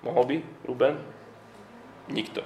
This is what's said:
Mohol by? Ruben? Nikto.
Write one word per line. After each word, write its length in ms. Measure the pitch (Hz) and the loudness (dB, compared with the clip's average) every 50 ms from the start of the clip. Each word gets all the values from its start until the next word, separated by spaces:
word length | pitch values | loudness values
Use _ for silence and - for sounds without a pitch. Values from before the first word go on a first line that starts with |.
| - | -6
Mohol 180 | 120 120 117 123 | 2 4 4 4
by? 120 | 127 143 165 160 - - - - | 4 2 -2 -4 -8 -16 -12 -8
Ruben? 300 | - 127 123 135 139 151 - - - - - - - - - - - - - - - - - - - - - - - | -8 0 4 4 4 4 0 -8 -14 -16 -18 -20 -20 -20 -20 -20 -20 -20 -20 -20 -20 -20 -20 -20 -20 -20 -20 -10 -6
Nikto. 320 | 135 113 110 - - 107 - | -4 -4 -4 -4 -6 -10 -10